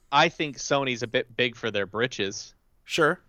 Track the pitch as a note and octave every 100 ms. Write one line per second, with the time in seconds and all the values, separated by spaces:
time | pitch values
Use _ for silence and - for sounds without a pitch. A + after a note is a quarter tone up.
0 | - C#3+ E3 - D#3 C3 - C#3 C3+ A#2+
1 | A#2 C3+ - - B2 A#2 A#2 G#2 F#2 G#2
2 | B2+ - G2 G#2+ - - _ _ - -
3 | D3+ F3+